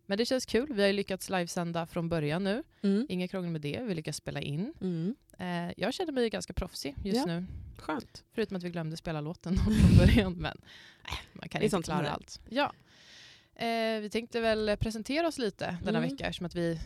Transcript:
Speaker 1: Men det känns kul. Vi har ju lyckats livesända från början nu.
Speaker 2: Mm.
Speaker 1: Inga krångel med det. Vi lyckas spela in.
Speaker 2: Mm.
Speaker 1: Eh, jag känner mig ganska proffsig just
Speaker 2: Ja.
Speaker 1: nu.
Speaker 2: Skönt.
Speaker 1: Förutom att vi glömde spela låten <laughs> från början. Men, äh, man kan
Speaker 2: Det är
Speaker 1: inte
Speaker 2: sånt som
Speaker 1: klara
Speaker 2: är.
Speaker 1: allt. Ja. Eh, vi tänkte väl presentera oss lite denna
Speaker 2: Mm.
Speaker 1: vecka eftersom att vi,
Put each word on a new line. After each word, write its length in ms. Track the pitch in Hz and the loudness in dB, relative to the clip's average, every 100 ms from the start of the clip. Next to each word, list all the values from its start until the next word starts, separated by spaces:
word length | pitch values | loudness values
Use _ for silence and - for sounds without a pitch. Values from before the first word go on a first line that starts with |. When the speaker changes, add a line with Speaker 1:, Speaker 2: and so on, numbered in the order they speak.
| - | -4
Speaker 1:
Men 120 | 202 | -2
det 80 | 240 | 0
känns 200 | 262 - | 0 0
kul. 260 | 220 302 | 0 0
Vi 80 | 214 | 2
har 60 | 202 | 2
ju 60 | |
lyckats 360 | 202 196 190 - | 2 -2 -6 -4
livesända 560 | 190 175 - 170 170 165 | -4 -2 -4 -4 -4 -4
från 220 | 175 170 | -4 -2
början 360 | 170 147 165 | 0 0 0
nu. 180 | 196 214 - _ | 0 -2 -6 _
Speaker 2:
Mm. 240 | 202 196 277 | 0 2 0
Speaker 1:
Inga 200 | 180 180 | -4 -4
krångel 220 | 196 175 | -4 -4
med 100 | 160 | -4
det. 220 | 147 175 | -4 -4
Vi 120 | 247 | -4
lyckas 220 | 165 156 151 | -4 -6 -8
spela 240 | - 143 | -8 -6
in. 320 | - 147 226 339 | -4 -4 -6 -6
Speaker 2:
Mm. 340 | 185 165 175 262 _ - | -6 -2 -4 -6 _ -12
Speaker 1:
Eh, 340 | 185 175 170 - | -6 -4 -6 -4
jag 180 | 190 | -4
känner 180 | 269 349 | -2 -4
mig 180 | 262 233 | 0 0
ganska 220 | 202 - | -2 -6
proffsig 420 | - 185 - 277 - | -6 -6 -8 -10 -8
just 120 | 202 226 | -2 0
Speaker 2:
Ja. 80 | 269 | 0
Speaker 1:
nu. 180 | 170 185 - - - | -4 -6 -12 -14 -12
Speaker 2:
Skönt. 460 | - 302 - - - | -8 -8 -8 -18 -10
Speaker 1:
Förutom 240 | - 214 190 | -4 -4 -4
att 60 | |
vi 80 | 175 | -6
glömde 260 | 170 160 160 | -6 -6 -8
spela 240 | - 156 | -6 -6
låten 360 | 147 175 170 190 | -6 -8 -2 2
<laughs> 320 | - 214 196 | 4 8 10
från 100 | - | 12
början. 340 | 185 240 190 | 12 8 6
Men, 240 | 175 156 - - - - - | 0 -6 -6 -14 -20 -20 -20
äh, 80 | - - - | -12 -12 -12
man 160 | - - | -16 -8
kan 100 | 156 | 0
Speaker 2:
Det 40 | |
är 20 | |
Speaker 1:
inte 60 | 208 | 2
Speaker 2:
sånt 160 | 202 160 | 2 0
som 80 | |
Speaker 1:
klara 140 | 156 147 | -2 -2
Speaker 2:
är. 40 | |
Speaker 1:
allt. 280 | - - - - | -4 -10 -18 -6
Ja. 240 | 240 285 - _ - - - - - _ | -2 -2 -4 _ -20 -20 -20 -20 -20 _
Eh, 460 | - 233 226 226 220 | -6 -2 0 0 -2
vi 80 | 208 | -4
tänkte 280 | 220 233 240 | -4 -4 0
väl 360 | 226 214 214 208 | 2 2 2 0
presentera 480 | 226 220 214 285 330 | -2 -4 -2 0 0
oss 100 | 277 | 0
lite 380 | 220 - - 175 | -4 -4 -6 -4
denna 140 | 180 226 | 0 0
Speaker 2:
Mm. 120 | 254 | 0
Speaker 1:
vecka 140 | 277 175 | -2 -4
eftersom 200 | 170 175 | -4 -4
att 80 | |
vi, 260 | 175 170 165 | -2 -2 -2